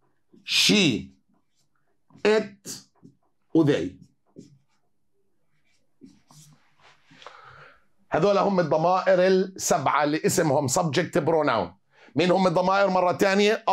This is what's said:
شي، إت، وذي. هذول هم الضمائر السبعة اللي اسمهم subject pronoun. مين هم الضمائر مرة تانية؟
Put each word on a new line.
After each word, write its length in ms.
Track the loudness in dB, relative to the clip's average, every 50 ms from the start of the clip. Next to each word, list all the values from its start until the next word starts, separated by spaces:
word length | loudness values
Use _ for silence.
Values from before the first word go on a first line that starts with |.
| _ _ _ _ _ _ -20 -20 _
شي، 680 | -6 -2 0 2 2 2 2 2 2 0 -2 -6 -12 -18 _ _ _ _ _ _ _ _ _ _ _ _ _ _ _ _ _ _ _ -16 -4 0
إت، 420 | 0 0 0 0 -4 -10 -18 _ -18 -18 -18 -20 _ _ _ -20 -20 -20 _ _ _ _ _ _ _ 0
وذي. 460 | 0 2 2 0 0 -4 -8 -12 -16 -20 _ _ _ _ _ _ -20 -20 -20 -20 _ _ _ _ _ _ _ _ _ _ _ _ _ _ _ _ _ _ _ _ _ _ _ _ _ _ _ _ _ -20 -20 _ _ _ _ -20 -20 -20 -20 _ _ _ _ _ _ _ -20 _ _ _ _ -20 -20 -20 -20 -20 -20 -20 -20 -20 -20 -20 -20 -20 _ _ _ _ _ _ _
هذول 260 | -4 -2 0 0 0 0
هم 220 | 0 0 0 -2
الضمائر 680 | 0 0 -2 0 0 0 0 0 0 2 2 2 2 2
السبعة 760 | 2 0 0 -4 -6 -8 -4 -2 -2 -2 0 0 0 0 0
اللي 180 | 0 -2 -2 -2
اسمهم 420 | -2 -2 0 0 0 0 0 -2 -2
subject 520 | -2 -2 -2 -2 -2 -2 -4 -2 -4 -4
pronoun. 480 | -2 0 0 0 0 0 -2 -2 -4 -6 -10 _ _ _ _ _ -20 -8 _
مين 160 | 0 0 2
هم 160 | 2 2 2 2
الضمائر 400 | 2 2 0 2 2 2 2 2
مرة 240 | 2 2 0 0
تانية؟ 520 | 0 0 0 2 2 4 2 2 2 0 0 0